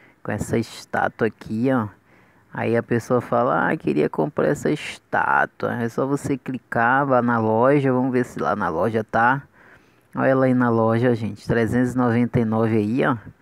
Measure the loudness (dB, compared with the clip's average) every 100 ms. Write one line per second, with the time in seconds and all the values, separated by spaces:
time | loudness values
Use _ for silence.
0 | -20 _ -8 -6 -4 -4 -4 -10 -8 -4
1 | -4 -2 -4 -4 -8 -4 0 0 -2 -8
2 | _ _ _ _ _ -6 -2 -2 0 -4
3 | 0 -2 0 0 0 0 0 -2 -2 0
4 | 0 -2 -4 0 0 0 -2 -4 -6 -14
5 | _ -2 0 2 0 -2 -6 -4 -4 -4
6 | -2 -2 -2 -6 -6 -10 -6 -2 2 2
7 | 2 2 2 2 2 4 4 4 2 2
8 | 0 0 -2 -4 -4 -2 -2 -2 -2 -2
9 | -2 2 2 0 -4 _ -20 -20 _ _
10 | _ -2 0 2 2 2 2 2 2 2
11 | 2 0 -4 -8 -2 0 0 0 0 0
12 | 0 2 2 0 0 0 2 2 0 0
13 | 0 -2 -6 -20